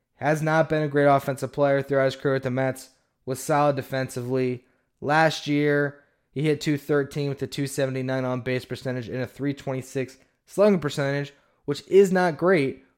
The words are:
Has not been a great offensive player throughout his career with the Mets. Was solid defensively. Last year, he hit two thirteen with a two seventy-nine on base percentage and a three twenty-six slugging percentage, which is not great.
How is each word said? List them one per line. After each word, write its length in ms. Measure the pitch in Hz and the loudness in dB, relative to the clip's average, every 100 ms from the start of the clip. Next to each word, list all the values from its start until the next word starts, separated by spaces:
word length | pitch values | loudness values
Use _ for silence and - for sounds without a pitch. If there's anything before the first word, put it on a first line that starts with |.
| _ - | _ -6
Has 260 | 135 156 | -2 0
not 260 | 156 160 156 | 2 2 2
been 140 | 156 | 0
a 60 | 151 | 0
great 180 | 143 143 | 4 4
offensive 460 | 139 - 135 131 | 4 2 -4 -4
player 280 | - 143 139 | 0 2 2
throughout 240 | 135 139 | 2 2
his 120 | 135 131 | 2 0
career 180 | 147 | -2
with 80 | 131 | 0
the 80 | 127 | -2
Mets. 400 | 127 131 131 - _ _ _ | -2 -2 -4 -12 _ _ _
Was 160 | - 127 | -8 -8
solid 360 | - 147 147 131 | -2 2 2 0
defensively. 880 | 127 135 127 - 123 131 131 123 _ _ _ - | -4 -4 -4 -6 -4 -2 -2 -4 _ _ _ -10
Last 460 | 131 151 160 147 - | 0 4 4 2 -2
year, 540 | 147 147 147 143 143 _ _ _ | 0 2 2 0 -4 _ _ _
he 100 | - | -4
hit 180 | 151 147 | -2 0
two 160 | 156 143 | 0 -2
thirteen 520 | - 147 139 151 143 | 0 0 0 -4 -6
with 140 | 135 | -4
a 40 | 135 | -8
two 200 | - 139 | -6 -6
seventy-nine 580 | - 135 131 131 131 | -2 -4 -2 -4 -4
on 160 | 127 127 | -2 -4
base 240 | 123 127 | -2 -4
percentage 440 | - 123 135 127 110 | -4 -10 -6 -6 -6
and 140 | 127 | -6
a 40 | 120 | -8
three 280 | - 139 | -6 -6
twenty-six 600 | 143 - 131 120 135 127 - _ _ | -6 -6 -8 -6 -6 -6 -10 _ _
slugging 360 | _ - 208 190 | _ 2 4 4
percentage, 520 | 143 147 139 139 143 - _ _ - | 0 -2 -2 -2 -6 -12 _ _ -8
which 200 | 143 - | -6 4
is 240 | 185 196 | 6 6
not 280 | 180 180 147 | 4 0 0
great. 460 | 170 190 135 - _ | 2 2 2 -4 _